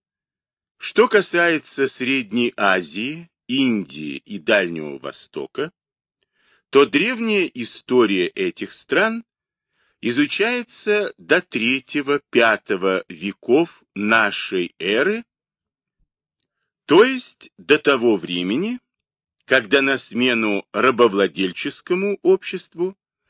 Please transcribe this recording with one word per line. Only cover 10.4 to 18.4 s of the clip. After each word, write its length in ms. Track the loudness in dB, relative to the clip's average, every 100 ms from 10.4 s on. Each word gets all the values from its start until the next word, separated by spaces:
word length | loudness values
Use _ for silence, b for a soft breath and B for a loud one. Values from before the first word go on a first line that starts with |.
| -2 -2 -6 -8 -2 -2 -2 -8
до 220 | 0 0
третьего, 800 | 0 -4 -2 -2 -4 -6 -2 -2 _
пятого 720 | 2 4 2 -2 -2 0 -2 -4
веков 760 | -10 -10 -8 2 2 2 -6 _
нашей 800 | -6 0 2 2 -2 -6 -4 -6 -6
эры, 440 | -2 0 0 -4 -10 _ _ _ _ _ _ _ _ _ _ _ _ _ _ _ 4
то 180 | 6
есть 480 | 6 2 -8 -14 -20 _
до 200 | 0 2
того 380 | 2 2 2 0
времени, 640 | -2 -6